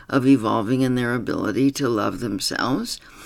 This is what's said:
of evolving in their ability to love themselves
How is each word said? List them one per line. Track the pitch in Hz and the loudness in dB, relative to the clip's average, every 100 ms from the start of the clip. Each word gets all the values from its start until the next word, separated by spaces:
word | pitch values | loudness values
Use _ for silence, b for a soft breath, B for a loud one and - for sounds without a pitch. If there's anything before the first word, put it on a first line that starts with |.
| - | -4
of | 131 127 | 2 4
evolving | 135 107 110 107 131 | 4 4 0 0 0
in | 131 123 | 2 0
their | 120 | 0
ability | 123 - 85 98 101 139 | -2 -2 -2 -2 0 0
to | 135 135 | 2 0
love | 110 104 92 | 0 0 -2
themselves | 117 98 - - 110 156 240 - B B | -4 -4 -4 -4 -2 -2 -4 -10 B B